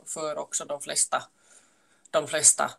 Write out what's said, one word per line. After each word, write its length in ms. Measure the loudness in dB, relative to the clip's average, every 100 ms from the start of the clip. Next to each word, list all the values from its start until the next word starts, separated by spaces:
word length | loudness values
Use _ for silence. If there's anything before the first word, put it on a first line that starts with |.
| -14
för 320 | -8 -6 -6
också 260 | -6 -6
de 160 | -6 -8
flesta, 420 | -4 -2 0 -2 -6 _ _ -20 _ _ _ _ _
de 160 | -2 0
flesta, 440 | 4 4 6 2